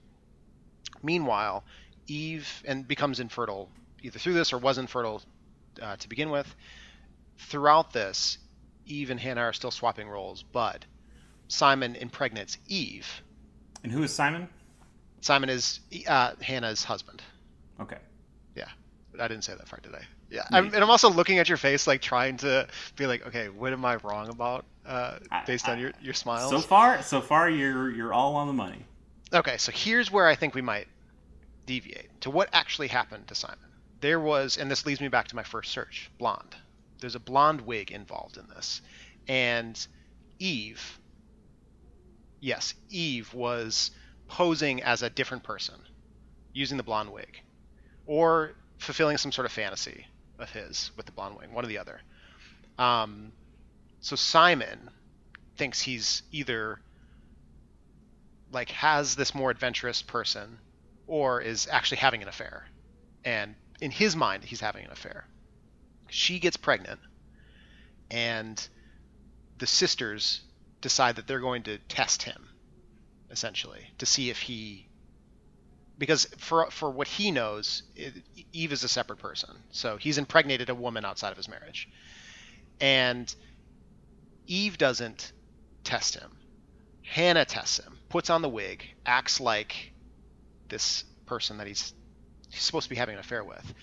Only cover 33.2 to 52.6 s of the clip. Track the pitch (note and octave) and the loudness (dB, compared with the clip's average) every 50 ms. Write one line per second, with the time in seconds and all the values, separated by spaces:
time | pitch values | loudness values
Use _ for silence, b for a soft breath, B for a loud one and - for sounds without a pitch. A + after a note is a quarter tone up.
33.2 | - - - - - - - - - - - - - - - - - C#3+ D#3+ E3 | -14 -10 -8 -8 -8 -8 -10 -14 -18 -20 -20 -20 -20 -20 -10 -2 0 2 2 2
34.2 | D#3 D3+ D3+ C#3+ C3+ C3 - - D3 C#3 C#3 C3 - D3+ C#3+ C3 C#3 C#3 B2 B2 | 4 2 2 2 2 0 -2 -2 -2 -2 -2 -2 -2 -2 -2 -2 -2 0 2 2
35.2 | G#2+ - - A#2+ A2 - - A2+ - - - - - - - - - - - - | 0 0 -6 -10 -10 -8 -10 -8 -8 -6 -6 -8 -8 -8 -12 -14 -14 -14 -10 -4
36.2 | A#2+ A2+ G2 - - - - - - - - - - - - - B2+ B2 A2+ B2 | -2 -2 -2 -2 -8 -16 -20 -20 -20 -20 -20 -20 -20 -20 -16 -12 -10 -10 -10 -10
37.2 | A2 A#2+ B2+ C3+ C#3+ D3+ D#3 C#3+ A#2 A2 A#2+ G#2+ G2 - G2 G2+ G2+ - - - | -10 2 4 6 6 6 6 2 -2 -6 -6 -6 -6 -8 -10 -14 -12 -12 -10 -12
38.2 | - - - - - - - - - - - - b b b b b b b b | -12 -12 -16 -18 -20 -18 -14 -12 -8 -8 -8 -10 b b b b b b b b
39.2 | - - C3+ C3 B2+ A#2+ A#2+ A#2+ A#2 A2+ A2 - - - b b b b b b | -6 -2 2 2 2 4 2 0 -2 -4 -8 -10 -12 -12 b b b b b b
40.2 | - - - - F#3 F#3+ E3 A#2+ G#2+ G#2+ A2 - - - - - - - - - | -20 -20 -12 -6 -4 -2 -2 -2 -4 -8 -12 -14 -14 -16 -16 -18 -20 -20 -20 -20
41.2 | - - - - - - - - - - - - - - - - - - - - | -20 -20 -20 -20 -20 -20 -20 -20 -20 -20 -20 -20 -20 -20 -20 -20 -20 -20 -20 -20
42.2 | - - - - C#3+ C3 A#2 - - - - - - - - F#3 E3+ D#3 C3 A#2+ | -20 -20 -20 -8 -4 -2 -2 -2 -2 -6 -8 -10 -14 -10 -6 -2 -2 -2 -2 -4
43.2 | A2 - - B2+ A#2+ A#2+ A#2+ A#2+ A2+ A2 A2 - - - b b b b b b | -6 -8 -6 -2 -2 0 0 -2 -2 -2 -2 -2 -2 -2 b b b b b b
44.2 | - - - - F3+ F3 E3 C#3+ D#3 C#3+ C3 B2+ B2+ A#2+ A#2+ A2+ B2 A#2 - - | -20 -12 0 2 2 4 4 2 2 0 0 0 2 2 2 2 2 -2 -2 -2
45.2 | C3 - C3 A#2+ - - G#2+ F#2+ - - F#2 F2 - - - - - - - - | -2 -2 -4 -8 -8 -10 -8 -8 -8 -10 -10 -14 -20 -20 -20 -20 -20 -20 -20 -20
46.2 | - - - - - - - C3+ C#3 C3 C#3 C3+ A#2+ A#2 A2 G#2+ G#2+ G#2 G2+ G#2 | -20 -20 -20 -20 -20 -12 -6 -4 -4 -2 -4 -4 -4 -2 -2 -2 -2 -4 -8 -14
47.2 | G2+ - - - - - - - - - b b b b b b b - D3+ D3+ | -16 -16 -18 -20 -20 -20 -20 -20 -20 -20 b b b b b b b -2 4 6
48.2 | E3 E3 D#3+ E3 D#3 D#3 - - - _ - - - - C#3+ - E3 D3+ D3 C#3 | 6 6 6 6 2 0 -6 -14 -20 _ -16 -12 -10 -8 0 2 4 4 4 2
49.2 | - C#3+ B2+ - B2+ A#2 - - G#2+ G2 F#2+ - - - - - - - - - | 0 -2 -2 -2 -2 -2 -2 -4 -4 -4 -4 -6 -8 -8 -10 -14 -20 -20 -20 -20
50.2 | - - - - A#2+ - - A2+ G2 D#2+ - - - - - - - - - - | -20 -20 -16 -16 -14 -12 -12 -12 -12 -8 -8 -6 -6 -8 -8 -12 -16 -14 -12 -10
51.2 | G2 G2 G#2 - - F2 A2+ A2+ B2 A#2 G#2+ G2+ F2+ - - - - b b b | -10 -10 -10 -14 -16 -10 -6 -6 -6 -4 -6 -8 -8 -10 -14 -18 -20 b b b
52.2 | b b b b b b b b | b b b b b b b b